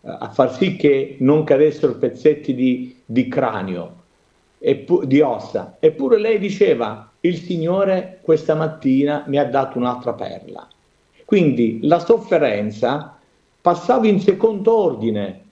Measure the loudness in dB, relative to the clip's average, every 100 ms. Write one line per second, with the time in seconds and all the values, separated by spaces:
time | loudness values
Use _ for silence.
0 | -14 -14 -10 0 0 2 -2 2 2 2
1 | -2 0 2 2 2 4 2 2 -2 0
2 | -4 0 0 0 -4 -2 0 0 -6 -16
3 | _ -2 0 -2 -2 -4 -6 -8 -10 -16
4 | _ _ _ _ _ _ -4 -4 0 0
5 | 2 2 2 0 -6 -8 -8 0 0 2
6 | 2 2 2 0 -2 0 2 2 -2 -6
7 | -16 _ -4 -4 -6 -4 -2 0 0 -2
8 | -4 -12 0 0 2 -2 -2 -4 0 2
9 | 2 0 -2 0 0 0 -2 -2 -4 -4
10 | -6 -8 -10 -12 -16 -18 -20 _ _ _
11 | _ _ 0 2 2 2 0 0 0 0
12 | 2 0 2 0 2 -2 -4 -4 -4 -4
13 | -8 -20 _ _ _ _ 0 0 0 2
14 | 4 4 2 2 0 2 2 2 0 -2
15 | -4 -4 -6 -10 _